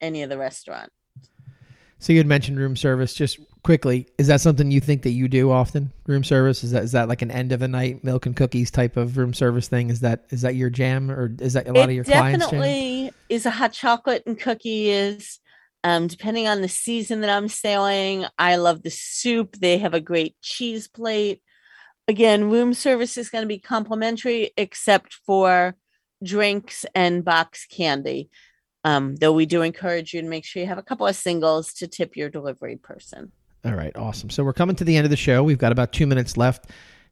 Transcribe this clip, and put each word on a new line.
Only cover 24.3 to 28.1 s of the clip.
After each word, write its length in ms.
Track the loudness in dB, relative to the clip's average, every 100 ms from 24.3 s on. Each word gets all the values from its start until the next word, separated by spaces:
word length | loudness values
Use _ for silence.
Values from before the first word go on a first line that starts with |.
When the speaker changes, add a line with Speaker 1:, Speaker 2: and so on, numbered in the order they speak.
| -2 -2 -4
Speaker 1:
except 580 | -6 -2 2 2 0 -10 0
for 500 | 4 4 4 2 -2 _ _ _ -16
drinks 600 | -4 0 0 -2 -6 -14 -4
and 300 | 0 2 2
box 420 | 2 2 0 -6 -14
candy. 640 | -4 -2 -2 -4